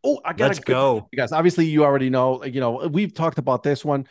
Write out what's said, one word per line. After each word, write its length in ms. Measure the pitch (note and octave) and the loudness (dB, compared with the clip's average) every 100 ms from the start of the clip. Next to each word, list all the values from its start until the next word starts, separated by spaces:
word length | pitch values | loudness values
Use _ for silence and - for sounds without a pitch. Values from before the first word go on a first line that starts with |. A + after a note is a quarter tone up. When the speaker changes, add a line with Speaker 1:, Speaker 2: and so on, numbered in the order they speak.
Speaker 1:
Oh, 160 | C4 C#4+ | 0 -2
I 100 | E3+ | -2
got 120 | E3+ C#3 | 0 0
a 20 | |
Speaker 2:
Let's 100 | - | 0
Speaker 1:
good 140 | - | 0
Speaker 2:
go. 340 | B2+ C3+ A2+ - | 2 2 0 -4
Speaker 1:
because 220 | B2 A#2+ | -4 -2
obviously 340 | D#3 E3+ F3 D#3+ | 2 2 2 2
you 180 | D3+ | 4
already 280 | D3 C#3 C3 | 4 4 0
know, 320 | B2+ B2+ B2+ | 0 0 0
you 160 | C#3 B2+ | -6 -4
know, 280 | B2 A#2+ E3 | -4 -4 -4
we've 200 | D#3 G#3 | -2 -4
talked 280 | - E3 - | -2 -4 -2
about 240 | B2+ B2 | -2 0
this 200 | C#3+ C#3+ | 0 -2
one, 220 | D3 C#3 C3 | -2 -4 -4